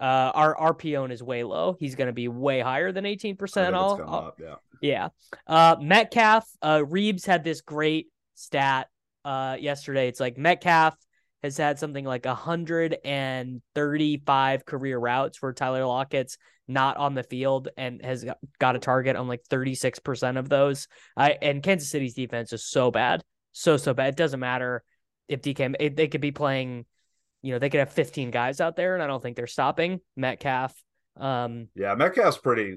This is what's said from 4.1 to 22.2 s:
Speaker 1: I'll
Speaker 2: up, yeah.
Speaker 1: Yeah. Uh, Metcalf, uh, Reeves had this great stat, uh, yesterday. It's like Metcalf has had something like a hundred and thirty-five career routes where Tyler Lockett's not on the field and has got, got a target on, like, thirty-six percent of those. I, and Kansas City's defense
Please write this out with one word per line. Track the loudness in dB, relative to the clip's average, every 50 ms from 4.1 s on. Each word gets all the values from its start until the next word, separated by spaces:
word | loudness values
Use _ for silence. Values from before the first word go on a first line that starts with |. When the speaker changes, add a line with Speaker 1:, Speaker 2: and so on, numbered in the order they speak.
| -6
Speaker 1:
I'll | -6 -6 -8
Speaker 2:
up, | -12 -14
yeah. | -16 -16 -16 -18 _ _ _ _
Speaker 1:
Yeah. | -2 -2 0 0 -2 -6 -8 _ _ _ -20 -16 _
Uh, | 2 6 8 8 8 8 6 4
Metcalf, | 4 6 6 4 4 2 4 6 6 6 4 2 -2 -8 _ 2
uh, | 2 4 4 4
Reeves | 2 0 0 0 0 0 -2 0
had | 2 2 2 2
this | -2 -4 -4
great | -8 -8 -4 -2 0 0 0 0 -4 -8 _ _ _ _ _
stat, | -20 -10 -4 0 2 2 2 2 0 -2 -6 _ _ _ _ _ _ -10
uh, | -6 -4 -4 -4 -4 -6 -4
yesterday. | -4 -4 -6 -6 -6 -4 -2 0 0 0
It's | 0 -2
like | -4 -4 -2 0
Metcalf | 2 2 2 4 4 6 6 6 6 4 2 _ _ _ _ _ _ _ _ _ -8
has | -6 -4 0
had | 0 0 0 -2
something | -4 -6 -6 -6 -4
like | -4 -4 -4 -2
a | -4 -4
hundred | -4 -4 -4 -4 -4 -2 -2 0 0 0 0 0 -2 -4
and | -4 -4 -2 -2 -4 -4 -6 -6 -8 -10 -12 -14 _ -4
thirty-five | -2 0 0 2 2 2 0 0 0 0 2 4 4 4 4 2 0 -2
career | -6 -8 -6 -4 -4 -4 -2
routes | -2 0 0 0 0 -2 -4 -6 -8
where | -8 -6
Tyler | -4 -2 -2 -2 0 -2
Lockett's | 0 -2 -2 -2 -2 -2 -4 -4 -4 -8 -18 _ _ _ _ _
not | -2 0 2 2 2 2
on | 0 -2 -2 -2
the | -4 -6
field | -6 -6 -4 0 0 0 0 -2 -6 -10
and | -8 -8 -8 -8 -8 -8
has | -6 -6 -6 -6
got, | -10 -12 -12 -14 -18 _ 0
got | 2 2 2
a | 2
target | 0 0 2 2 2 2 0
on, | 0 -2 -4
like, | -6 -8 -6
thirty-six | -4 -2 -2 0 -2 -2 -2 -2 -2 -4 -4
percent | -4 -6 -4 -2 -2 -2 -2 -2
of | -2 0
those. | 2 4 4 2 2 -2 -8 -14 _ -20 -20 -8 _ 2
I, | 4 4 4 2 0
and | 0 -2 0 0
Kansas | 0 0 0 -2 -4
City's | -4 -4 -4 -4 -4
defense | -6